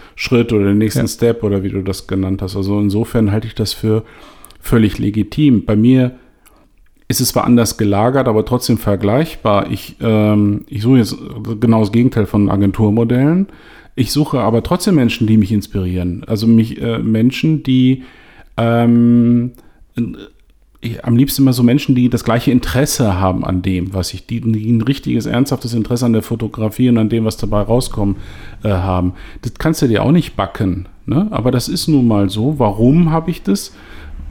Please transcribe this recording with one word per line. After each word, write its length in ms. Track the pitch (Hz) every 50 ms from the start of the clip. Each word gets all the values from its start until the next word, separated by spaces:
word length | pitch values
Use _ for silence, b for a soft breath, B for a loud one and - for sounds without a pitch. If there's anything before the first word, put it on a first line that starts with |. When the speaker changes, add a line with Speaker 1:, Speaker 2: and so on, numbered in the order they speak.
| B B B
Speaker 1:
Schritt 340 | B - - 131 117 117 117
oder 140 | 117 104 98
den 140 | 98 101 104
nächsten 220 | 110 107 - 135
Speaker 2:
Ja. 60 | 123 104
Speaker 1:
Step 360 | - - 117 117 117 117 113
oder 180 | 104 101 98 95
wie 60 | 98
du 140 | 98 98 95
das 240 | 98 95 - -
genannt 340 | - 98 95 95 92 95 92
hast. 160 | 95 92 95
Also 240 | 101 95 98 101 104
insofern 500 | 104 101 98 107 113 - - 117 113 101 101
halte 140 | 110 110
ich 80 | 113 -
das 200 | - 110 - -
für 280 | - - 110 107 110 107 B B B B B B B B B B B
völlig 400 | B - 123 117 110 104 - -
legitim. 680 | 113 104 101 107 101 - - - 151 143 123 98 -
Bei 100 | - 107
mir 360 | 107 113 120 131 131 127 123 - b b b b b b b b b b b _ _ _ _ _ _ _
ist 140 | - 113 117
es 80 | 123 -
zwar 160 | - - -
anders 320 | - 123 120 113 110 -
gelagert, 520 | - 110 101 101 98 110 123 135 139 127 127
aber 180 | 107 110 110
trotzdem 320 | - 123 120 - - 120 110
vergleichbar. 920 | - 107 101 92 101 101 110 139 160 - - - - 110 101 101 - -
Ich, 260 | - 98 - - - -
ähm, 640 | - 117 107 107 107 107 107 107 104 101 104 - - -
ich 120 | - 104 104
suche 160 | 120 135 127
jetzt 180 | 208 - - - - - - 113 107 110 113 107
genau 200 | 120 113 113 110
das 120 | 107 98 107
Gegenteil 320 | 117 120 120 - 117 101
von 240 | - - 104 101 98
Agenturmodellen. 1000 | 101 98 101 98 95 - 110 104 104 117 120 120 123 123 135 151 170 185 202 - B B B B B B B B B
Ich 160 | - 123 -
suche 300 | - 143 156 - - 127
aber 220 | 107 107 113 117 110
trotzdem 320 | - 175 180 - 208 185
Menschen, 320 | 147 123 113 - - 113
die 100 | 107 110
mich 160 | 110 101 98 107
inspirieren. 720 | 101 - - - 101 92 90 90 92 87 90 87 82 73
Also 200 | - 110 101 113
mich, 340 | 113 113 113 110 117 - -
äh, 180 | - 117 113 110
Menschen, 640 | 113 110 110 110 117 127 - - - 160 156 143 -
die, 420 | 135 131 127 127 127 131 131 B B B B B B B B B B B
ähm, 960 | - 117 117 117 117 117 117 120 117 120 120 120 120 117 120 120 120 120 123 123 - b b b b b - _ - 233 190 - - 95 - - _ _ _ _ _ _ _ _ _
ich, 240 | - 117 113 - -
am 120 | 120 117
liebsten 260 | 120 139 139 - - 139
immer 100 | 131 123
so 120 | 123 120
Menschen, 320 | 120 123 147 - - 135
die 120 | 123 123 123
das 140 | 127 113 -
gleiche 300 | - - 123 - 147 123
Interesse 680 | 123 - - - 123 147 147 - - 123 107 92 90
haben 260 | 95 92 92 - -
an 180 | - 92 90 90
dem, 320 | 98 92 90 87 95 98
was 200 | 95 90 - -
ich, 120 | 92 -
die, 140 | - 120 113
die 300 | - 113 110 107 107 113
ein 120 | 117 113 110
richtiges, 440 | 135 139 - - 135 120 117 110
ernsthaftes 480 | - 113 120 135 - 143 - - 117 117
Interesse 320 | 117 104 - 123 117 127
an 60 | 120 113
der 100 | 110 104
Fotografie 640 | - 120 113 113 104 - - 110 107 - - 127 123
und 100 | 120 113
an 100 | 110 107
dem, 160 | 117 113 110
was 120 | 110 107
dabei 260 | - - 104 107 104 101
rauskommt, 540 | 110 113 127 127 - - 110 101 101 95 B B B B B B B B B B
äh, 60 | 107
haben. 460 | 101 90 92 98 90 90 90 90 90 B B B B B B
Das 120 | 123 -
kannst 280 | - - 160 160 - 151
du 60 | 123
dir 160 | 110 101 104
auch 80 | 120 160
nicht 240 | 175 - - -
backen, 500 | - 98 95 - - 110 95 87 92 90 - - - -
ne? 200 | - 110 151 208 214 208
Aber 180 | 120 107 127
das 180 | 127 123 - -
ist 200 | - 175 - -
nun 180 | 156 139 123
mal 220 | 117 110 101 101 95
so. 280 | 101 107 113 143 156 135
Warum 500 | 120 104 98 107 117 127 147 170 175 160
habe 200 | 160 160 160 180 165
ich 100 | - -
das? 300 | 196 196 196 - - B B B B B B B B B B B -